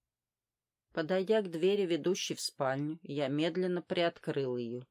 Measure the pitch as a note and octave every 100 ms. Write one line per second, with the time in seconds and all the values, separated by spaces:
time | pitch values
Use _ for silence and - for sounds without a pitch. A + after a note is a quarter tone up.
0 | _ _ _ _ _ _ _ _ _ -
1 | D#3 F#3 F#3+ A3 G3 E3 F#3 G3+ F#3 E3+
2 | F3 F#3+ - - - - C3+ C3+ D3 D#3+
3 | - C#3+ C3+ D3 E3 F3 F#3 F3+ - F3+
4 | E3+ - - D3 C3 B2 A#2 A#2+ B2+